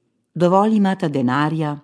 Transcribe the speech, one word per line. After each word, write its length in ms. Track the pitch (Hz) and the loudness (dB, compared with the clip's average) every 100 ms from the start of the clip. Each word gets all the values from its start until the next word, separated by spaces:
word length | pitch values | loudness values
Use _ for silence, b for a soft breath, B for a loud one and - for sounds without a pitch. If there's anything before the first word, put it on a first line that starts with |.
| _ _ _ 156 | _ _ _ -2
Dovolj 400 | 175 190 214 220 | 2 2 2 2
imata 320 | 190 190 160 | 0 0 -2
denarja 680 | 143 123 135 151 160 151 147 | -2 0 0 -2 -2 -6 -8